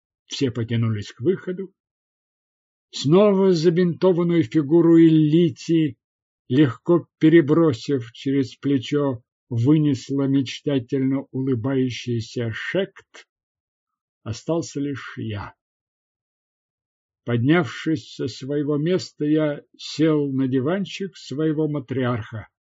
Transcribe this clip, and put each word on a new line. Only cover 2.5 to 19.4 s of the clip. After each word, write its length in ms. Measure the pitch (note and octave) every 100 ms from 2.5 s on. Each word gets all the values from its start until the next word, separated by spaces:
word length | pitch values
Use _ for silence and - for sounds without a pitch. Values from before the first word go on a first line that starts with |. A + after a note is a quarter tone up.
| _ _ _ _
Снова 640 | - C3+ F3+ G#3 F#3+ F#3+
забинтованную 880 | E3+ F3 E3+ F3+ D3+ F#3 E3+ F3 E3+
фигуру 560 | D3+ D#3 C3+ E3+ E3 E3
Иллити, 1000 | E3 D#3+ D3+ E3 E3+ A#2 - E3 D3+ - _ _ _ _ -
легко 600 | B2+ C#3+ - - E3+ - -
перебросив 920 | D#3 E3 C#3+ D#3 D#3+ B2+ - C#3 A#2
через 420 | - C3+ C#3 B2+ -
плечо, 680 | C#3+ C#3 - D3 C#3+ A#2+ _ _ -
вынесла 760 | A#2 B2 D#3 D3 C3 - C#3
мечтательно 1040 | C#3 C#3 B2 - D3 C#3 A#2+ C#3 C3+ C3+ C3
улыбающийся 1200 | C3 C3+ B2 C3 C3+ C3 A2+ A#2+ A#2+ A2+ B2+ A#2
Шект. 760 | A2 - F3+ F#3+ - _ - - _ _ _ _ _ _ _ _ _
Остался 560 | A#2 A2 - E3 D#3+ C#3+
лишь 340 | C#3+ B2+ - B2+
я. 360 | A2+ G2+ F2+ - _ _ _ _ _ _ _ _ _ _ _ _ _ _ _ _ -
Поднявшись 880 | A#2+ B2+ F3 C3 - D#3+ D3 - -
со 120 | C#3+
своего 500 | - C3 D3 C#3+ D3
места, 460 | D#3+ F#3 - -
я 380 | D3 D#3